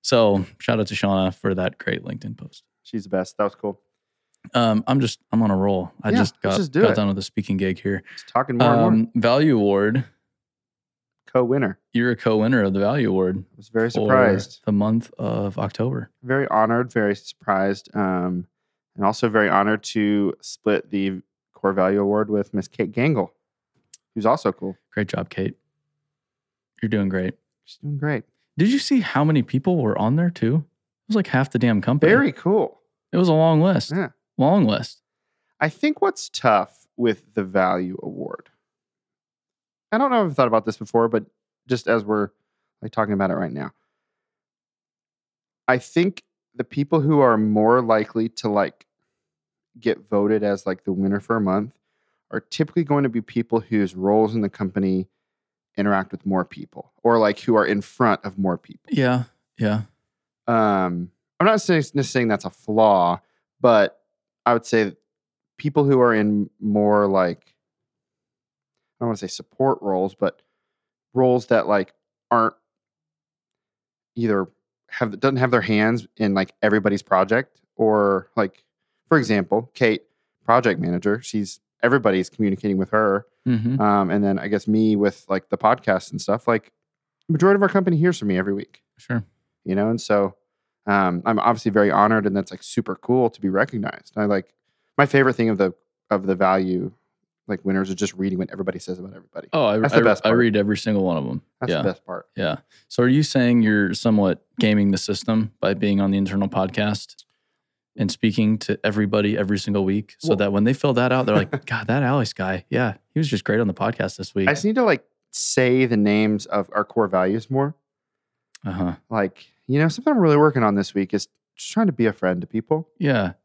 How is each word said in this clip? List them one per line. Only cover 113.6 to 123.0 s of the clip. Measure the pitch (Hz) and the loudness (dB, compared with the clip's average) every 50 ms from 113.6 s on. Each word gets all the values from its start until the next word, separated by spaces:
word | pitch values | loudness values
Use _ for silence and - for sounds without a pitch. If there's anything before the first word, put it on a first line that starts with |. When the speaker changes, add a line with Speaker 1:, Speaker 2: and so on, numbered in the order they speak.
Speaker 1:
on | 117 | 0
the | 101 90 | -2 -2
podcast | - 98 110 113 - 101 95 - | -2 -4 -4 -2 -2 -4 -6 -4
this | - 92 - - | -8 -14 -8 -4
week." | 101 98 92 | -2 0 0
Speaker 2:
I | 147 | 0
just | 147 - | 0 -2
need | 208 220 | -2 0
to, | 262 247 | 0 2
like, | 214 165 - _ _ _ _ _ _ | 2 0 0 _ _ _ _ _ _
say | - - - - - - 131 123 123 131 131 | -10 -8 -6 -2 0 2 2 2 4 2 2
the | 120 117 | 2 2
names | 107 104 104 104 107 110 107 107 104 - | 2 2 2 2 2 2 2 0 -2 -4
of | - - 104 95 - - | -4 -4 -4 -4 -4 -4
our | 107 107 | -4 -4
core | - - - 113 98 | -2 0 -2 -2 0
values | 92 92 92 95 98 113 110 _ | 2 0 0 0 0 -4 -4 _
more. | 131 135 139 143 156 _ _ _ _ _ _ _ _ _ _ _ _ _ _ _ _ - _ | -2 -2 -2 -2 -4 _ _ _ _ _ _ _ _ _ _ _ _ _ _ _ _ -14 _
Speaker 1:
Uh-huh. | - 90 92 92 90 87 - _ _ | -10 -6 -4 -4 -4 -6 -8 _ _
Speaker 2:
Like, | 113 110 101 95 - - - _ _ _ _ | -4 -2 -2 -4 -4 -10 -20 _ _ _ _
you | - 127 143 | -2 0 2
know, | 156 165 | 2 0
something | 156 - 247 311 302 | 0 -2 -2 0 2
I'm | 240 | 4
really | 185 160 147 | 4 4 6
working | 147 147 156 135 131 117 | 6 4 4 4 2 2
on | 107 101 | 2 2
this | 101 98 - - | 2 -2 -2 -2
week | 101 98 92 - | -4 -4 -2 -2
is | 101 - - _ _ _ _ _ | -6 -6 -6 _ _ _ _ _
just | - - - - | -16 -16 -8 -2
trying | 214 226 | 0 0
to | 196 143 | 0 0
be | - 117 | 2 0
a | 113 107 | 0 0
friend | - - 185 185 180 | 0 -2 -2 -2 -2
to | 175 | -4
people. | - - 110 110 _ 156 156 165 _ _ | -6 -6 -8 -4 _ -4 -4 -4 _ _
Speaker 1:
Yeah. | _ | _